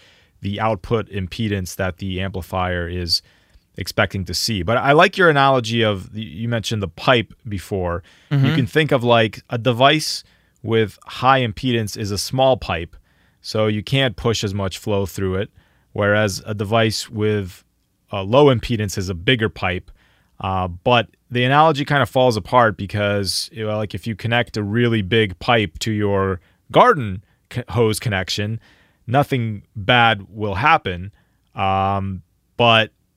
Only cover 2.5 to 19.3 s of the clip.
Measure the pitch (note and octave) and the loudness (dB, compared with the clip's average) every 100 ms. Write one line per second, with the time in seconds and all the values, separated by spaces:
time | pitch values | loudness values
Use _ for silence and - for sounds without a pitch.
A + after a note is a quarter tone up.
2.5 | F#2 F2+ F2+ E2+ F2+ E2+ - - _ _ | -4 -2 -4 -4 -6 -2 -2 -4 _ _
3.5 | _ _ - F#2+ - G2+ G2 F2 F2+ - | _ _ -12 -6 -2 -2 -4 -8 -6 -4
4.5 | G#2 F2 A#2+ C3+ D3+ G3 F#3+ F3 C#3+ C#3 | -4 -2 -2 2 4 4 4 2 4 2
5.5 | C3 A2+ A#2 G#2+ G2 F#2 G#2+ G#2 D#2+ A#2 | 2 0 0 0 -2 -8 -12 -12 -8 -6
6.5 | A#2 - A2 F#2+ - - B2 G#2 - A2 | -4 -4 -6 -6 -2 2 2 0 -10 -12
7.5 | G2 - G2 F2+ F2 - _ _ C#3+ C#3 | -10 -6 -4 -4 -6 -10 _ _ 0 2
8.5 | D#3+ A#2 D3+ D3+ C3+ A#2+ A#2 A2+ - - | 2 0 0 2 2 4 4 4 -2 -8
9.5 | A#2+ A#2 A#2 C#3 D#3 - - - _ _ | -4 -2 4 4 4 0 -8 -12 _ _
10.5 | _ A2 A2+ G#2 - - - B2+ C3+ A#2 | _ -2 0 0 -4 -16 0 4 4 2
11.5 | - C3 A#2 G#2 A2+ G#2 G2+ - C3 C3 | -4 -2 0 -2 -6 -6 -6 -4 2 2
12.5 | B2 - E2+ E2+ - _ _ _ _ - | 2 0 -6 -6 -14 _ _ _ _ -6
13.5 | A2 A2 G#2+ F#2+ C3+ C3 F#2 A#2 G#2+ G#2 | -2 0 -2 -2 0 0 0 -2 -2 -2
14.5 | G2+ F#2+ - A2 G2+ G2 - F#2+ F#2 A2 | -4 -6 -6 -4 -2 -2 -4 -4 -4 -6
15.5 | _ _ _ _ G#2+ G#2 G#2 G#2+ F#2 - | _ _ _ _ -2 2 2 0 -2 -8
16.5 | G#2 G#2 A2+ A2+ - - G#2+ G#2+ G#2 F#2 | -8 -2 2 2 0 -8 -4 -2 -2 -4
17.5 | - _ _ _ _ _ G#2 G2 B2+ D3 | -12 _ _ _ _ _ -8 2 6 6
18.5 | A#2+ - A2 G#2 - F#2 E2+ G2+ | 4 0 -4 -4 -4 -6 -4 0